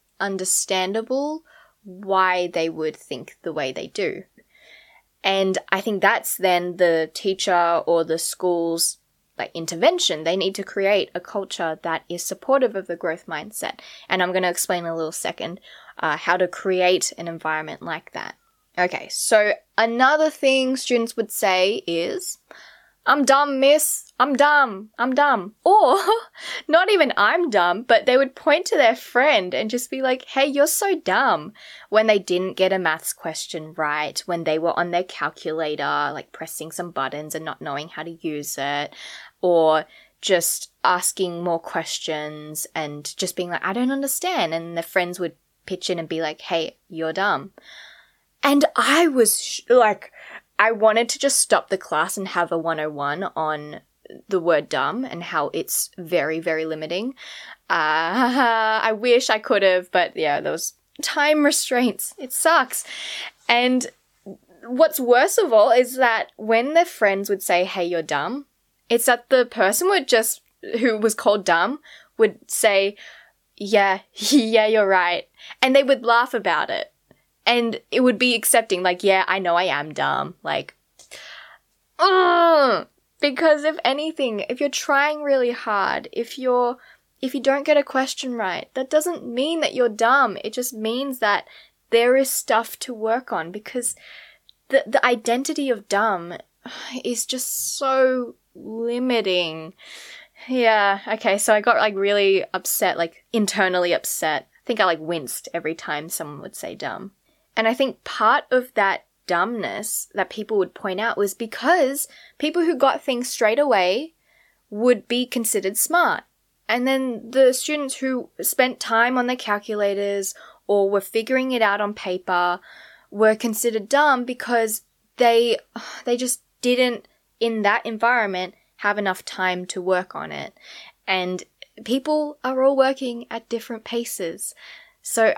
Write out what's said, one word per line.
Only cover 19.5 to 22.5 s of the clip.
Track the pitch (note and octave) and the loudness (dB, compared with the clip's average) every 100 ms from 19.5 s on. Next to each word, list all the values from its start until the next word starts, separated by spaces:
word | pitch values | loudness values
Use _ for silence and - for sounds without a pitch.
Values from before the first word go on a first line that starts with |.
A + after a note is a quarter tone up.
| - _ - | 0 _ -2
another | A#3 A#3 C4 D4+ D#4 | 0 4 4 4 2
thing | - C4+ C4 B3+ C4 | 2 0 2 0 -2
students | - A#3+ A#3 - | 0 -2 -2 -6
would | G#3+ | -6
say | - G3+ F#3 F#3+ A3+ - | -2 0 2 2 0 -4
is, | E3 F3 F#4 - - _ | -4 -4 -6 -8 -14 _